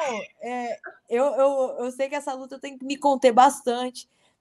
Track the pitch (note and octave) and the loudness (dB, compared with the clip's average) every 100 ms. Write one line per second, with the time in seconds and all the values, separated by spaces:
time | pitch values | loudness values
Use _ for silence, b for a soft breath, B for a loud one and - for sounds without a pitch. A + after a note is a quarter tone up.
0 | D4 G#3+ - - A#3+ B3 A#3+ G#3 - - | -2 -6 -10 -14 -10 -6 -6 -10 -14 -18
1 | - A#3 C#4 A3+ C#4 C4+ B3+ D3 B3 B3+ | -4 0 2 4 2 2 -2 -4 -8 -6
2 | C4+ C#4+ C#4+ C4 C4+ C4+ C#4+ C4 C4 C#4 | -6 -6 -6 -8 -10 -14 -14 -12 -8 -2
3 | C#4+ C4+ B3+ A#3 C4+ C4+ B3 A#3+ B3+ - | 0 4 4 8 6 6 -4 -4 -4 -8
4 | - _ _ _ | -20 _ _ _